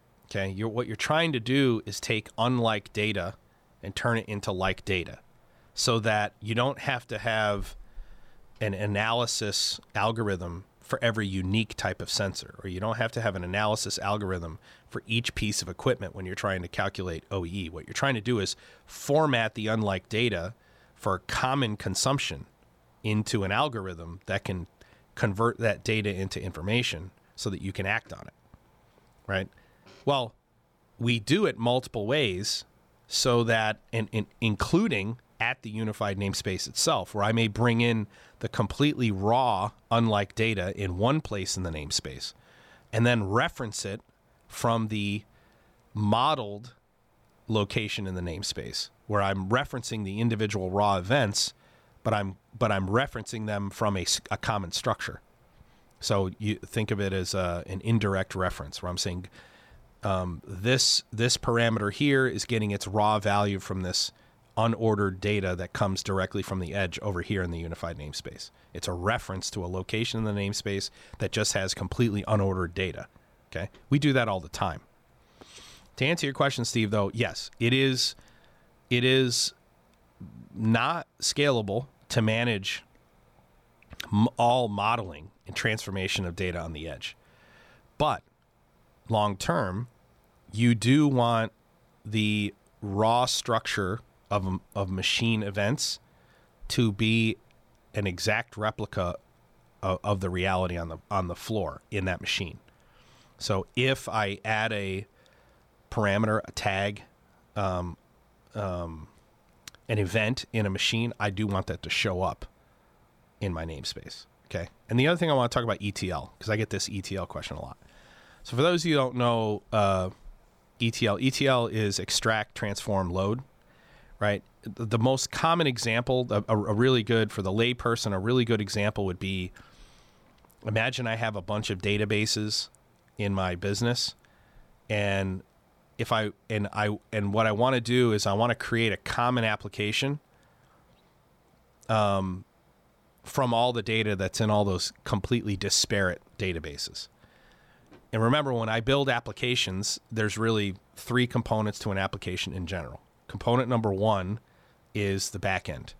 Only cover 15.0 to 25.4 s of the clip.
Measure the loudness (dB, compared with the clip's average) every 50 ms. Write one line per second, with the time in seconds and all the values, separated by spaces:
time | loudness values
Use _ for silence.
15 | -6 -2 -2 -2 -2 -2 -4 -4 -2 -2 -2 -4 -4 -6 -8 -2 0 0 0 0
16 | -4 -10 -8 -8 -8 -8 -6 -4 -2 -2 -2 -2 -4 -6 -4 -2 -2 -2 -2 -4
17 | -6 -6 -6 -8 -8 -6 -6 -4 -4 -4 -6 -6 -6 -8 -10 -12 -12 -8 -4 -2
18 | 0 0 0 0 0 0 0 0 0 -2 -6 -8 -12 -20 -20 -20 _ -20 -18 -8
19 | -2 2 4 4 4 4 4 2 2 0 -2 -4 -2 0 0 2 2 0 0 -2
20 | -4 -2 0 0 2 2 0 -2 -4 -6 -10 _ _ _ _ _ _ _ _ -4
21 | -2 -2 -2 -2 -2 -4 -4 0 0 2 2 2 0 0 -2 -4 -4 -4 -2 0
22 | 2 2 2 0 0 -4 -6 -8 -12 -16 _ _ _ _ _ _ _ _ _ _
23 | -2 0 0 0 0 0 0 0 0 2 2 2 0 0 -2 -6 -8 -8 -8 -10
24 | -12 -12 -14 -12 -6 -4 -4 -4 -2 -4 -6 -6 -6 -10 _ _ -20 -20 -20 _
25 | _ _ -6 -2 -2 0 2 2